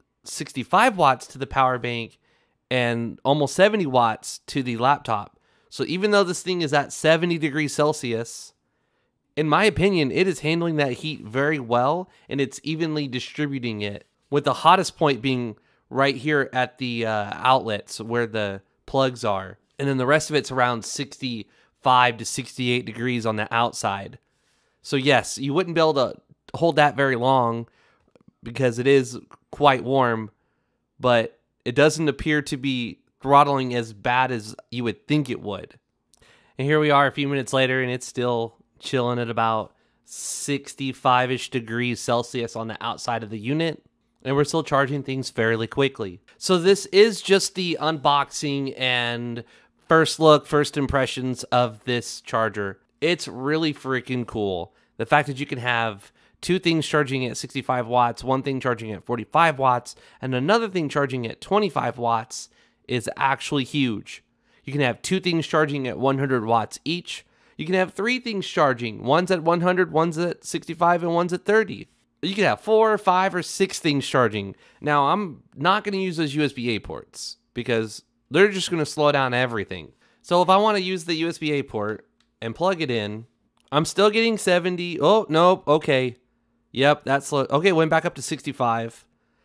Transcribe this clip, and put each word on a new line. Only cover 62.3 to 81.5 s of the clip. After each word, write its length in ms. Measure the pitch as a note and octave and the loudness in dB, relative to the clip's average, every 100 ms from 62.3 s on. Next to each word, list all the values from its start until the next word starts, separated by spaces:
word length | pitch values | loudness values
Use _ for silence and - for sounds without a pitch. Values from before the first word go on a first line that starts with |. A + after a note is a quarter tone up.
| - - _ _ _ - | -12 -16 _ _ _ -6
is 220 | B2 - - | -6 -4 -2
actually 480 | C3+ C3+ - D3 | 0 0 -2 -2
huge. 580 | B2 D3 B2+ G2+ - - _ _ _ _ | -2 0 0 -2 -8 -18 _ _ _ _
You 100 | - | -8
can 80 | C#3+ | -2
have 220 | B2+ A#2 | 0 -2
two 160 | - F#3 | -2 -2
things 260 | F3+ E3 | 0 -2
charging 440 | - D#3+ D3+ C#3+ B2+ | 0 0 0 -2 -4
at 100 | E2+ | -2
one 200 | C3 C#3 | 0 0
hundred 260 | C#3 B2+ | 0 0
watts 340 | A2 A2+ A2 - | 2 0 0 -6
each. 420 | - F3 - - - _ _ - | -6 -6 -8 -14 -16 _ _ -10
You 100 | D#3 | -2
can 80 | |
have 200 | F#3 F3+ | 0 0
three 260 | - A3 B3 | -2 -2 -2
things 260 | A#3+ G3+ - | -4 -6 -4
charging. 560 | F3+ C#3+ A#2+ A#2+ G#2 | 2 2 2 -4 -4
One's 300 | A2+ D#3 F#3 | 2 2 2
at 100 | F3+ | 0
one 200 | D#3+ F3 | 2 2
hundred, 280 | F3 F#3 E3+ | 2 2 2
one's 260 | D#3 E3+ D#3+ | 2 0 0
at 260 | F3 - | -4 -6
sixty-five, 580 | - E3 - D#3+ E3+ F3 | -8 -8 -8 0 2 2
and 100 | E3+ | 2
one's 200 | E3+ F3 | 0 0
at 120 | F3+ | -2
thirty. 440 | - A3 G3+ G2 - _ _ _ | 2 2 2 -6 -16 _ _ _
You 100 | E3+ | -6
can 120 | G3 | 0
have 160 | E3+ G#2+ | 2 2
four 320 | G#3+ A3 A3 | 2 4 6
or 60 | G#3 | 4
five 360 | G3 F3+ F#3+ | 4 4 2
or 80 | F3+ | -2
six 380 | - - G3 - | -4 -2 -2 0
things 260 | E3 C#3+ - | 0 0 2
charging. 480 | C#3 A#2 G#2 G2 - _ - | 2 2 2 -8 -12 _ -8
Now, 280 | D3+ D3 C#3 | 0 2 4
I'm 340 | F#3+ F#3+ A#2 _ - | 2 -2 -10 _ -4
not 260 | E3+ G3+ | 0 0
gonna 140 | G3+ F#3+ | -2 -4
use 200 | F#3+ D#3+ | -2 -2
those 200 | D3+ D3 | -2 0
U 80 | |
S 80 | C#3+ | -2
B 180 | - A#2+ | -2 -4
A 80 | G#2 | -4
ports 600 | - C#2+ - - - - _ | -6 -12 -14 -14 -14 -14 _
because 500 | A#2+ A#2 A2+ A2 - - _ - | -8 -2 0 -2 -8 -18 _ -2
they're 220 | D3+ G#3 | 4 4
just 180 | F#3+ - | 2 -4
gonna 160 | E3+ D3 | -2 -2
slow 240 | - D3 | 0 2
down 240 | C#3+ C3 | 2 2
everything. 560 | B2 B2+ A2+ F#2 F#2 D2 _ _ _ | 0 0 -2 -6 -10 -14 _ _ _
So 180 | - F3 | -2 2
if 60 | F3 | 4
I 80 | G3 | 4
wanna 220 | G#3+ G3+ | 4 0
use 280 | F#3 F#3 E3+ | -2 -4 -4
the 80 | |
U 140 | D#3+ E3 | -4 -4
S 100 | D#3 | -4
B 140 | D3+ | -2